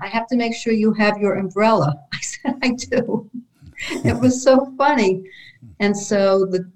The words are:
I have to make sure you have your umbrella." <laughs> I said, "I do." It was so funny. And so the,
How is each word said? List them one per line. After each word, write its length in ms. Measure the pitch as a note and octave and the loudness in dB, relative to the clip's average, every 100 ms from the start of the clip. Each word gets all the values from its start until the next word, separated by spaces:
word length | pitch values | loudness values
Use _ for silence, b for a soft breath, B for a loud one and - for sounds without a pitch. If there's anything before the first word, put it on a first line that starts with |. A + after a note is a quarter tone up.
I 60 | G3 | -6
have 180 | A3 A#3 | -6 -2
to 80 | B3 | -2
make 200 | A#3 A3+ | -2 -4
sure 160 | A#3 | -2
you 200 | A3+ G#3+ | 2 2
have 240 | G#3+ G#3 G#3 | 2 2 2
your 160 | G3+ F#3 | 0 0
umbrella." 580 | F#3+ G3 A3 A3 C#3+ D3 | -4 0 2 4 2 -2
<laughs> 80 | - | -8
I 80 | - | -12
said, 340 | - - C4 - | -10 -8 -6 -2
"I 80 | B3+ | -2
do." 600 | A#3+ - B3+ - G#3+ - B3+ - _ - B B D4+ | -2 -2 -2 0 -4 -6 -14 -16 _ -20 B B -2
It 140 | A#3 A#3+ | 0 2
was 240 | B3+ - | 2 2
so 320 | C4+ C4 C4+ - | 4 4 2 0
funny. 440 | C#4+ C#4+ G3 F#3+ F#3 B B B A#2 - | 0 2 2 0 -6 B B B -20 -4
And 160 | G3+ G3+ | -2 -2
so 480 | - G#3 G3 G3 F#3+ | -2 0 4 2 2
the, 240 | F#3 F#3 | -2 -6